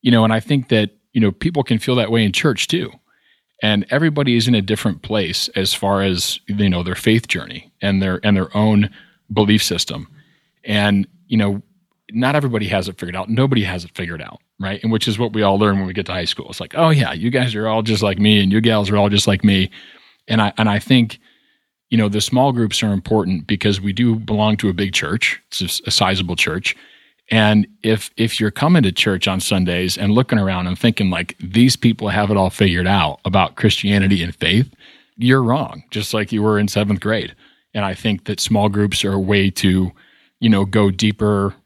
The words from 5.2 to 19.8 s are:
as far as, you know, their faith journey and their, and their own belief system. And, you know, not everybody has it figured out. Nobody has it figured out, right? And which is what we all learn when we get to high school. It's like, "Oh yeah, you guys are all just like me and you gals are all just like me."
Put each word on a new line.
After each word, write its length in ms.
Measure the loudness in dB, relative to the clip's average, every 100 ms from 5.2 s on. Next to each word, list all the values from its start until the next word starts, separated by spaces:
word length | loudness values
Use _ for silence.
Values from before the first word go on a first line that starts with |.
| -2 -4 -6
as 260 | -4 -4 -2
far 260 | 0 0
as, 380 | 0 -2 -4 -8 -6
you 200 | 0 0
know, 140 | 0
their 140 | -4 -2
faith 320 | 2 2 0
journey 440 | -8 -8 -16 -18 _
and 220 | -2 0
their, 180 | -2 -2
and 120 | 0 0
their 200 | 0 0
own 320 | 2 2 0 -4 -20 _ _
belief 300 | 0 2 2
system. 460 | 0 -4 -6 -8 -14 -20 _ _ _ _
And, 440 | -6 -2 2 0 -2 _ _
you 100 | 0
know, 240 | 0 -2 -10 _ _ _ -10
not 240 | -2 0 0
everybody 320 | 0 -2 -2
has 200 | -2 -4
it 120 | -8
figured 160 | -10 -8
out. 140 | -4
Nobody 340 | 0 2 2
has 220 | -2 -6 -10
it 60 | -12
figured 260 | -10 -10
out, 180 | -14 -18 _ _
right? 200 | -8 -4
And 80 | -2
which 160 | 0 0
is 100 | -2
what 160 | -2
we 80 | 0
all 160 | 2 4
learn 200 | 2 2
when 100 | -2
we 60 |
get 120 | -6 -6
to 40 |
high 140 | -6 -6
school. 220 | -8 -10
It's 100 | -14
like, 160 | -10 0
"Oh 140 | 2
yeah, 240 | 4 2
you 180 | -2 -2
guys 240 | -2 -2 -4
are 120 | -2
all 140 | -2
just 220 | 0 0
like 160 | 0 2
me 200 | 4 4
and 80 | 4
you 100 | 2
gals 300 | 2 2 0
are 60 | 2
all 120 | 2
just 160 | 2 2
like 180 | 2
me." 280 | 4 2 0 -6